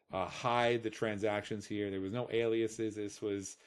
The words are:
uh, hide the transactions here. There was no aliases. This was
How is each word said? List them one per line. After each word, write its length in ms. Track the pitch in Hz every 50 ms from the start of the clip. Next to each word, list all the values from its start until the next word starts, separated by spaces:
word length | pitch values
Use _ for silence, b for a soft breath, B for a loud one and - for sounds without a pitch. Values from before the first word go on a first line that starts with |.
| b - -
uh, 140 | 95 92
hide 560 | 85 - - - 123 120 120 120 117 120 117 110
the 80 | 110
transactions 720 | - - 117 110 104 98 104 107 104 104 101 - 113 104 104
here. 260 | - 107 104 104 101
There 120 | 98 95 95
was 100 | 95 107
no 160 | 123 120 -
aliases. 680 | - 113 117 113 113 113 113 110 110 - 113 110 101
This 260 | 104 104 98 - - 110
was 340 | 104 101 101 95 - - b b